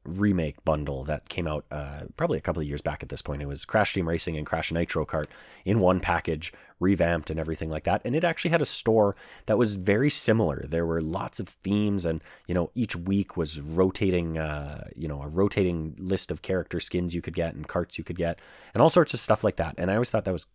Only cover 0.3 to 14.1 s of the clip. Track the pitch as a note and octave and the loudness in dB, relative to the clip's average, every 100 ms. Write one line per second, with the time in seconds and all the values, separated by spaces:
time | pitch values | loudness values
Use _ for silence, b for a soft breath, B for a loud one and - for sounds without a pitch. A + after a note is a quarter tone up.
0.3 | F2+ D#2 - - D2+ D2 C#2 C#2+ D2 - | 2 0 -2 0 0 -2 -6 -4 -6 -6
1.3 | - E2 D2+ - D2 C#2+ D2 - - E3 | -6 -4 -4 -6 -10 -8 -10 -12 -4 -2
2.3 | D#2 F2+ E2 D2+ D2 D2+ D2 C2 - - | -2 -2 -4 -4 -4 -4 -6 -8 -8 -6
3.3 | C#2+ C#2+ C#2 - A2 G2+ G2 E2 E2+ - | -6 -4 -4 0 2 2 0 0 0 0
4.3 | D#2 D2 D#2+ - E2 E2+ E2 D2 D2+ D2 | -4 -2 -2 0 -2 0 -2 -2 -4 -4
5.3 | B B B F#2 G#2+ F2+ F#2 - E2+ - | B B B 0 4 6 4 2 0 0
6.3 | D#2 - B B - F#2 F#2 E2+ E2+ D#2 | -4 -6 B B 0 2 4 2 2 -2
7.3 | D#2 D#2+ D#2+ D#2 D#2 F2 G2+ A#2 C#3+ E3+ | -4 -4 -4 -4 -4 0 0 0 0 0
8.3 | D#3+ E3+ D#3+ C#3 - - A2 G2+ B B | -2 0 0 2 0 4 4 4 B B
9.3 | B - G#2+ A2+ G2+ F#2+ G#2 D3 - - | B 0 4 4 2 2 4 4 4 4
10.3 | A2 F2 C#2 - E2 E2 E2 D#2+ E2 - | 4 2 0 -2 0 0 0 -2 -4 -4
11.3 | - F#2+ - F#2+ G#2 G#2 G2+ E2 E2 B | -6 -8 -8 -2 0 2 0 0 -2 B
12.3 | B - F2+ E2 B2 A2 F2 F2 G2 - | B -2 0 0 0 -2 -2 0 0 0
13.3 | - D#2 D2+ D2 E2 F#2 - G2 | -2 -2 -4 -2 2 2 4 2